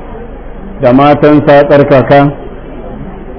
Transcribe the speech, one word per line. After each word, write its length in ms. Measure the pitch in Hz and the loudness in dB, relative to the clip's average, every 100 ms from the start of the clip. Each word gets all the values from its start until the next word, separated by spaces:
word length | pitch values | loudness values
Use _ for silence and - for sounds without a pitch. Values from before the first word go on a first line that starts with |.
| - - - - - - - - | -16 -16 -16 -16 -16 -16 -14 -4
da 160 | 131 | 2
matansa 720 | 127 143 143 151 151 151 143 | 4 4 4 4 2 4 4
tsarkaka, 580 | 143 143 - 139 120 143 143 - - - - - - - - - - | 4 4 4 2 4 4 2 -2 -12 -16 -16 -16 -14 -14 -14 -16 -16